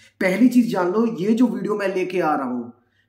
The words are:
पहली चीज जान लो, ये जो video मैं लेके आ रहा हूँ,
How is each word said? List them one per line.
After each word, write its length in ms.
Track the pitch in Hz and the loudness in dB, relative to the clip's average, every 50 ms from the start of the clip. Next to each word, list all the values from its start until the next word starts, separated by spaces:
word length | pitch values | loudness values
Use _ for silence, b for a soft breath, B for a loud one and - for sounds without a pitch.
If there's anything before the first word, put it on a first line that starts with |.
| b b b - | b b b -2
पहली 280 | 196 185 185 208 254 240 | -2 0 2 4 4 4
चीज 220 | 247 247 226 - - | 6 4 2 2 0
जान 200 | 190 175 175 185 | 0 0 0 0
लो, 140 | 220 233 226 - 156 | 0 0 0 -2 -2
ये 140 | 185 214 233 | 0 0 2
जो 120 | 226 254 | 2 2
video 300 | 208 185 202 185 202 208 | 0 0 -4 -4 -4 -4
मैं 180 | 202 196 185 185 | -2 -2 -2 -2
लेके 260 | 185 180 - 190 180 | -2 -4 -4 -4 -2
आ 140 | 165 151 147 | -2 0 -2
रहा 140 | - 131 123 | -2 -4 -6
हूँ, 240 | 123 120 117 117 - _ _ _ _ _ _ | -6 -8 -8 -12 -16 _ _ _ _ _ _